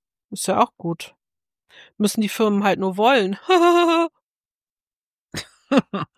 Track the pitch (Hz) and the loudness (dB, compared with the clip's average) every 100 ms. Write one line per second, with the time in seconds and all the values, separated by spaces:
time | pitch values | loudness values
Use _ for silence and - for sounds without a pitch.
0 | _ _ _ 196 - 190 240 _ 170 165 | _ _ _ -10 -4 0 0 _ -8 -8
1 | - _ _ _ _ _ _ - - _ | -12 _ _ _ _ _ _ -20 -20 _
2 | 208 - 208 - 214 202 202 175 190 185 | -2 -2 -4 -2 0 0 0 0 -4 0
3 | 226 269 190 196 - 370 349 349 339 330 | 2 2 0 -6 0 2 4 4 2 0
4 | 330 _ _ _ _ _ _ _ _ _ | -2 _ _ _ _ _ _ _ _ _
5 | _ _ _ - - _ _ 269 - 190 | _ _ _ -18 -18 _ _ 0 0 -10
6 | 147 | -10